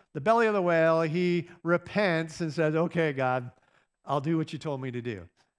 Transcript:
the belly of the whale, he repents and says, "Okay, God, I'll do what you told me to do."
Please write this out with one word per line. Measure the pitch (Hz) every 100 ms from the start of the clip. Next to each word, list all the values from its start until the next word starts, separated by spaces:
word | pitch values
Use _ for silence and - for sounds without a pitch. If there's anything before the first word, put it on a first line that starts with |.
| _
the | 151
belly | 143 233 220
of |
the | 208
whale, | 175 165 160 165
he | 160 170 180 175 165 -
repents | 165 170 175 202 202 160 160 -
and | 160
says, | 170 156
"Okay, | 160 170 175 160
God, | 135 127 127 123 - _ _ _ _ -
I'll | 143
do | 147 160
what | 156
you | 156
told | 160 135
me | 131
to | 120
do." | 117 98 82 _ _